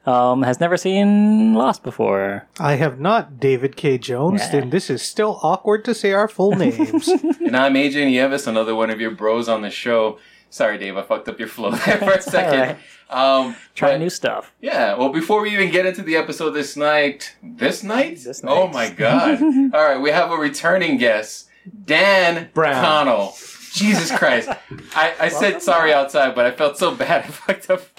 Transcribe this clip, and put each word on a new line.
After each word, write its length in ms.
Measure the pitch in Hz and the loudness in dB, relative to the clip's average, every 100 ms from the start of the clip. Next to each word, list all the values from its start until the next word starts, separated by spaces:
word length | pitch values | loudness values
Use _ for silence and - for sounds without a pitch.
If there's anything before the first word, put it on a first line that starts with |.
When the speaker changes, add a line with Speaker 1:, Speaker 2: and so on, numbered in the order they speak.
| - | -2
Speaker 1:
um, 340 | 123 123 127 | 2 2 2
has 180 | 127 123 | 0 0
never 160 | 170 175 | 0 0
seen 760 | 190 190 202 208 208 214 220 220 | 0 2 4 4 4 4 4 2
Lost 280 | 254 - | 2 -2
before. 640 | 123 - 110 98 98 98 - - | -6 -4 0 0 -2 -6 -12 -4
Speaker 2:
I 140 | 151 143 | 0 0
have 260 | 156 127 | 0 -2
not, 400 | 160 226 151 131 | 0 0 -2 -2
David 340 | 135 131 135 - | 0 0 -2 -2
K. 220 | 147 127 | -2 -2
Jones, 440 | - 123 156 196 - | -2 -2 0 0 0
Speaker 1:
Yeah. 40 | 143 | -2
Speaker 2:
and 100 | 123 | 0
this 180 | 170 - | -2 -2
is 120 | 123 | -6
still 360 | - - 214 196 | -6 -2 -2 0
awkward 400 | 156 185 - 214 214 | -2 0 0 -2 -2
to 80 | |
say 200 | 226 202 | -2 2
our 160 | 196 214 | 2 0
full 220 | - 190 | 2 2
Speaker 1:
<laughs> 40 | 202 | 2
Speaker 2:
names. 540 | 240 - 311 330 - | 0 0 0 0 2
Speaker 3:
And 480 | 359 320 294 339 127 | 0 0 -2 0 2
I'm 180 | 139 135 | 4 2
A 140 | 143 | 0
J 160 | 143 139 | 0 2
Nieves, 420 | 127 135 143 - | 2 2 0 -2
another 260 | 110 110 110 | -2 0 0
one 140 | 113 | -2
of 120 | 107 | -2
your 100 | 110 | -6
bros 380 | 101 107 117 113 | -2 -2 0 0
on 120 | 110 | -2
the 80 | 104 | -4
show. 460 | - 120 117 110 107 - - _ | -8 -2 0 0 -4 -20 -20 _
Sorry, 280 | - 113 101 | -2 -2 -2
Dave, 180 | 98 98 | -8 -8
I 60 | |
fucked 260 | 95 110 - | -4 -4 -6
up 120 | 107 | -10
your 100 | 110 | -10
flow 220 | - 104 | -6 -4
<laughs> 140 | 117 - | -2 -2
there 120 | 208 | 0
for 140 | 196 | 2
a 40 | 190 | 0
Speaker 1:
It's 120 | - | 2
all 40 | |
Speaker 3:
second. 280 | 175 180 139 | -2 0 0
Speaker 1:
right. 180 | 131 147 - - - | 0 -4 -16 -20 -8
Speaker 3:
Um, 460 | 127 135 135 123 117 - - | 0 2 2 0 -8 -16 -2
Speaker 1:
Try 160 | 139 | 0
Speaker 3:
but 40 | 139 | 2
Speaker 1:
new 120 | 170 | -2
stuff. 440 | - 127 107 - _ | -4 -4 -4 -10 _
Speaker 3:
Yeah, 340 | 262 196 113 101 | -4 0 0 0
well, 140 | 131 | 0
before 320 | 151 160 214 | -2 0 0
we 100 | 214 | 0
even 200 | 208 185 | -2 0
get 140 | 175 185 | 2 0
into 180 | - | -2
the 120 | 165 160 | -2 -2
episode 360 | 156 151 160 | -2 -4 -4
this 260 | 147 143 147 | -4 -6 -2
night, 580 | 147 151 143 139 - - | 0 2 0 -2 -14 -18
this 400 | - - 185 - | -18 -4 -4 -4
night? 360 | 196 226 320 330 | -4 -2 -2 -4
Speaker 1:
This 180 | 123 139 127 | -14 -10 -2
Speaker 3:
Oh 200 | 151 185 | 0 0
Speaker 1:
night. 60 | |
Speaker 3:
my 160 | 135 110 | 0 -4
God. 500 | - 110 - 294 262 | 0 2 2 2 2
Speaker 1:
<laughs> 320 | 311 269 269 | 2 4 2
Speaker 3:
All 120 | 156 151 | 4 2
right, 120 | 131 | 2
we 120 | 143 | 2
have 200 | 160 170 | 2 2
a 60 | 165 | 0
returning 600 | 147 139 165 185 170 131 | -4 -2 0 2 2 2
guest, 500 | 120 110 107 - - _ - - - | 2 2 -2 -14 -20 _ -20 -14 -2
Dan 640 | 156 196 196 175 165 165 | 2 4 4 4 0 -4
Speaker 4:
Brown. 300 | 156 156 131 | 0 0 2
Speaker 3:
Connell. 520 | 156 151 139 110 98 - - - - | 2 2 2 0 -2 -8 -20 -20 -12
Jesus 360 | 175 208 180 165 262 | -2 0 0 0 0
Christ. 320 | 156 123 113 - - - - 160 | 2 0 -2 -10 -12 -18 -6 0
I, 180 | 165 165 | 0 0
I 80 | 165 | -2
said 120 | 160 | 0
Speaker 1:
Welcome 180 | 202 170 | -2 -2
Speaker 3:
sorry 280 | - 170 160 | 0 2 4
Speaker 1:
back. 60 | 143 | 2
Speaker 3:
outside, 360 | 135 156 131 123 | 2 0 0 2
but 100 | 120 | 0
I 40 | |
felt 260 | 123 151 143 | 0 -2 0
so 180 | 175 127 | -2 -2
bad. 300 | 131 156 143 | 0 -2 -2
<laughs> 0 | |
I 20 | |
fucked 420 | - - 190 - | -12 -6 -6 -2
up, 120 | 185 - | -4 -4